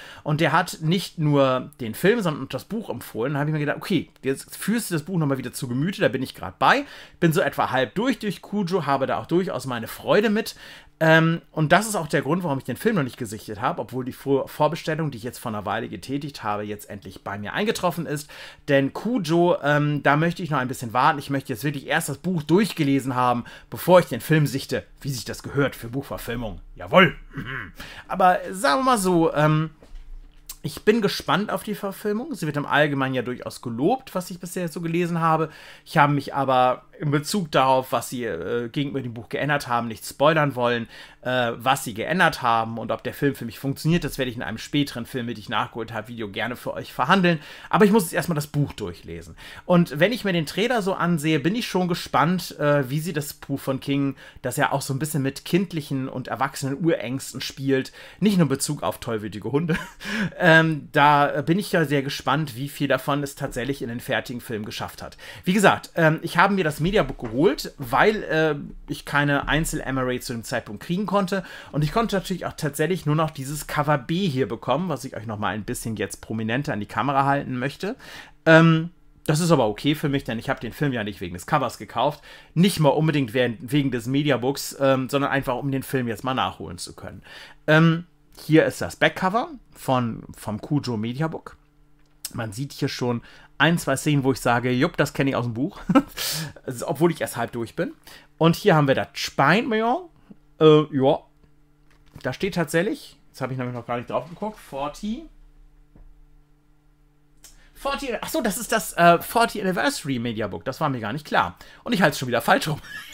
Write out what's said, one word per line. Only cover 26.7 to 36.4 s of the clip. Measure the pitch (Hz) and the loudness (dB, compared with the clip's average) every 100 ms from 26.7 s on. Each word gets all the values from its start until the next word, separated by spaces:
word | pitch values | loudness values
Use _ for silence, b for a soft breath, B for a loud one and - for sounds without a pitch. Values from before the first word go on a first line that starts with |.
| - | -16
Jawohl! | 90 147 185 - - | 0 4 4 2 -12
<laughs> | - 113 131 92 - - - - | -12 -10 -10 -12 -16 -18 -18 -6
Aber | 180 185 180 180 | 4 4 4 0
sagen | 185 269 269 | -2 0 2
wir | |
mal | 262 247 | 2 2
so, | 185 175 160 | 4 4 4
ähm, | - 151 156 156 - - - - - - - - - | 4 4 4 0 -8 -18 -16 -14 -16 -18 -20 -18 -12
ich | 175 - | -10 -2
bin | - 226 | 2 2
gespannt | 196 - - 151 214 | 2 -2 0 0 0
auf | - | -4
die | - | -6
Verfilmung. | 208 196 185 208 208 294 | -6 -8 -6 -4 -4 -6
Sie | 240 | -6
wird | 156 143 | -4 -4
im | 143 | 0
Allgemeinen | 139 151 139 131 | 2 2 0 -2
ja | 131 | -2
durchaus | 120 123 - - | -4 -6 -10 -10
gelobt, | - 113 160 262 - | -8 -2 0 0 -2
was | 190 175 | -8 -8
ich | 180 | -10
bisher | 175 - 175 | -10 -6 -6
so | 180 | -6
gelesen | 165 165 175 170 | -4 -2 -2 0
habe. | 165 156 156 B B B - | 2 2 0 B B B 0
Ich | 165 | 4
habe | 147 | 6
mich | 143 135 | 4 0
aber | 139 | -2